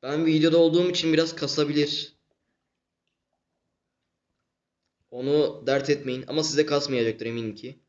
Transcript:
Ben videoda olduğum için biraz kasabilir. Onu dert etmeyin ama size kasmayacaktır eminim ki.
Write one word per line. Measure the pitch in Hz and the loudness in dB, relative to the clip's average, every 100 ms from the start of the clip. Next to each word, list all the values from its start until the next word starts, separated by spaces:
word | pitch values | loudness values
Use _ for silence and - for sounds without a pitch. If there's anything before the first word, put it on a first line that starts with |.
Ben | 127 151 165 | -4 -2 2
videoda | 156 160 165 | 4 4 6
olduğum | 165 160 180 | 4 4 0
için | 180 160 | 0 0
biraz | 156 165 - | 2 0 -4
kasabilir. | 143 - 147 147 147 - - _ _ _ _ _ _ _ _ _ _ _ _ _ _ _ _ _ _ _ _ _ _ _ _ _ _ _ _ _ _ | -6 -2 0 0 -2 -4 -10 _ _ _ _ _ _ _ _ _ _ _ _ _ _ _ _ _ _ _ _ _ _ _ _ _ _ _ _ _ _
Onu | 123 135 147 139 - 120 | -8 0 2 2 -2 -2
dert | 135 135 | 0 2
etmeyin | 147 131 127 - | -2 -2 -8 -6
ama | 151 | -4
size | 156 151 151 | -2 0 2
kasmayacaktır | 143 143 127 113 110 113 | 0 0 -2 -2 -2 -6
eminim | 117 113 101 | -6 -8 -10
ki. | 127 139 | -16 -18